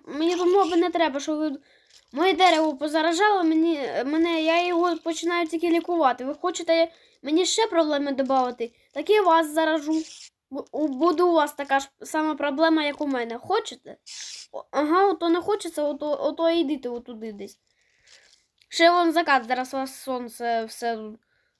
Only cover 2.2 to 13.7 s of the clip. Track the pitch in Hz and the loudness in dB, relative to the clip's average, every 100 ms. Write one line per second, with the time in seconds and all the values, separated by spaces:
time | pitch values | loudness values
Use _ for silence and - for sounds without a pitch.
2.2 | 359 339 370 320 311 269 302 311 311 339 | 0 4 4 4 2 0 -2 0 0 2
3.2 | 415 403 330 320 330 311 262 - 254 311 | 2 4 2 2 2 0 -2 -2 -2 0
4.2 | 330 330 320 330 349 339 349 330 330 320 | 2 2 2 2 2 2 2 0 -4 -4
5.2 | 330 349 330 330 339 330 330 349 277 247 | -2 -2 -2 -2 0 0 0 2 2 0
6.2 | 254 294 359 349 330 330 330 - _ _ | -6 -4 -4 -4 0 2 2 -2 _ _
7.2 | 262 311 370 - 453 339 311 285 285 269 | -2 0 2 0 2 2 2 0 -2 -2
8.2 | 262 269 254 240 233 - _ 269 302 427 | 0 0 0 -4 -10 -10 _ -10 2 4
9.2 | 370 330 320 302 320 311 294 320 320 - | 6 4 4 0 2 0 0 -4 -4 -14
10.2 | - _ _ 269 - 247 302 254 330 311 | -20 _ _ -14 -10 -4 -4 0 0 2
11.2 | 359 330 294 - 277 277 277 _ - 311 | 2 4 0 -4 -2 -2 -2 _ -8 -4
12.2 | 311 302 285 277 320 320 294 285 294 262 | -2 -2 -4 0 2 2 0 -4 -4 -4
13.2 | 233 233 - 403 427 | -4 -10 -2 -2 -2